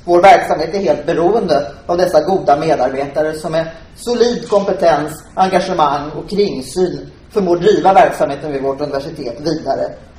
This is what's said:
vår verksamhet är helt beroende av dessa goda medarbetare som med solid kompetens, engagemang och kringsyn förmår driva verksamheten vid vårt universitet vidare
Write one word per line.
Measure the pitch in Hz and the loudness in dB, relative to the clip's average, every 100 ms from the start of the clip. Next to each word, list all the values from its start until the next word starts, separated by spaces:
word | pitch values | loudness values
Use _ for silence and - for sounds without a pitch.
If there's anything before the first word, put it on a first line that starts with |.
vår | - 175 | 0 6
verksamhet | 196 185 - 165 156 | 8 6 4 -2 -2
är | 202 | -2
helt | 180 139 - | -2 -2 -2
beroende | 151 170 226 185 147 - - - | 0 2 2 0 0 -2 -10 -4
av | 175 | 0
dessa | 180 - | 2 2
goda | 185 190 143 - | 2 0 2 2
medarbetare | 160 135 127 131 143 - 156 | 2 0 0 -2 -4 -4 -4
som | 156 170 | -4 -4
med | 160 160 - - - | -4 -4 -10 -20 -10
solid | 240 233 240 180 - | -4 0 0 0 0
kompetens, | 202 196 - 170 147 151 - - | 0 0 2 2 2 -2 -10 -8
engagemang | - 190 175 185 175 147 143 151 | -2 0 0 -2 0 0 0 -6
och | - 175 | -10 -4
kringsyn | 202 202 131 - 180 175 143 - - - | -2 -2 -4 -6 -2 -2 -4 -14 -20 -6
förmår | 214 185 170 | -2 0 2
driva | 190 180 175 | 2 4 4
verksamheten | 190 160 - 151 139 160 | 6 4 2 -4 -4 -6
vid | 139 | -4
vårt | 135 135 | -4 -4
universitet | 143 139 151 151 123 117 | -4 -6 -8 -10 -10 -6
vidare | 160 151 131 123 120 - - | -4 -4 -4 -4 -6 -8 -20